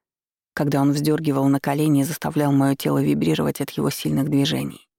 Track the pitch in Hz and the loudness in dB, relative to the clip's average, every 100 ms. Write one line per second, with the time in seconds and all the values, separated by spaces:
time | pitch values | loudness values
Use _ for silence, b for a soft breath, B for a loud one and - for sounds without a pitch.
0 | _ _ _ _ _ - 147 139 139 143 | _ _ _ _ _ -4 0 2 2 2
1 | 151 151 151 135 139 139 147 143 156 139 | 0 0 0 2 2 2 0 0 2 2
2 | 135 143 151 151 143 139 139 139 147 139 | 0 -4 -4 0 2 2 2 0 0 0
3 | 147 147 165 156 151 - 139 - 147 - | 0 0 0 0 -2 -4 -6 -4 -4 -4
4 | 156 147 139 139 143 135 143 - _ | -4 -2 0 0 0 -2 -6 -10 _